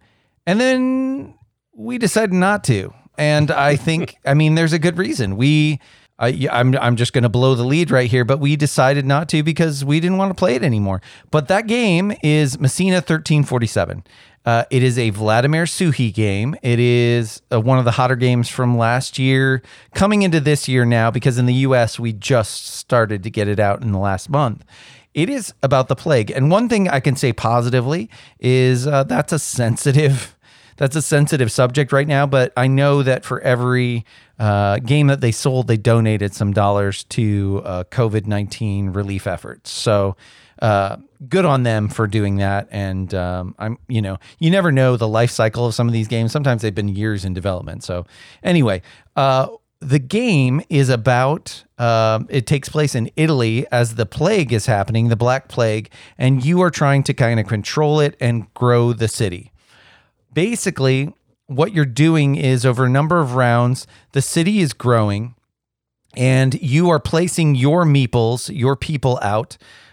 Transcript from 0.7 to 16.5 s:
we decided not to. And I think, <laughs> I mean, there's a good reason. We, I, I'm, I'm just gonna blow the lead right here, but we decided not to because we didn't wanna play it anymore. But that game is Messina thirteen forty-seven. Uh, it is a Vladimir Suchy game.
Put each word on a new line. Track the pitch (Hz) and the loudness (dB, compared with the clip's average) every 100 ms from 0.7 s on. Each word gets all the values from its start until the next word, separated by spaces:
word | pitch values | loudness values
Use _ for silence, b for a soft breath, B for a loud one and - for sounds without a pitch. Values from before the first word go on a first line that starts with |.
| 254 254 262 262 269 - - _ _ _ | 0 0 -2 -4 -6 -12 -20 _ _ _
we | 226 220 247 | -14 -10 -4
decided | 214 214 214 | -2 0 0
not | 180 190 208 | 2 2 0
to. | - 104 - - _ - | 0 -2 -4 -14 _ -4
And | 151 151 147 | 0 2 0
I | 143 143 147 | 2 2 0
think, | 165 160 - - | 0 -4 -4 -6
<laughs> | 139 | 0
I | |
mean, | 147 156 160 | 2 4 2
there's | 160 | 2
a | 165 | 0
good | 175 175 | 0 -2
reason. | 214 240 98 98 | -4 -4 -4 0
We, | 139 151 151 143 b b b - | 2 2 2 -2 b b b -6
I, | 117 143 131 | -4 -2 -2
I'm, | 120 127 135 | 0 2 2
I'm | 120 117 | 0 0
just | 123 | 0
gonna | 131 117 | 0 0
blow | 120 131 | 2 2
the | 120 | 2
lead | 123 156 170 | 0 0 2
right | 131 123 | 2 2
here, | 127 117 | 2 2
but | 139 | 0
we | 143 151 | 0 0
decided | 147 - 131 143 135 | 0 2 2 2 0
not | 143 165 | 0 0
to | 156 | -2
because | 151 151 165 139 139 | 0 0 0 -2 -2
we | 156 | 0
didn't | 180 190 | 0 0
wanna | 196 | -2
play | 185 185 | 0 0
it | 247 | 0
anymore. | 143 110 98 95 - B B | 0 0 0 -4 -8 B B
But | 156 139 | -2 0
that | 196 220 | 0 0
game | 240 220 170 202 - | 0 2 2 0 -2
is | 151 151 143 143 | 0 2 0 0
Messina | 135 - 185 185 | -2 0 0 2
thirteen | - 160 - 151 | 0 -2 2 0
forty-seven. | 139 123 110 101 87 92 - b b b 120 | 2 0 -2 -2 -4 -6 -14 b b b 0
Uh, | 117 - | 0 2
it | 131 | 2
is | 127 120 | 2 2
a | 113 | 0
Vladimir | 101 107 113 139 160 | 0 0 2 2 0
Suchy | 170 - 175 131 117 | -2 0 0 0 0
game. | 110 104 98 123 | 0 0 0 -2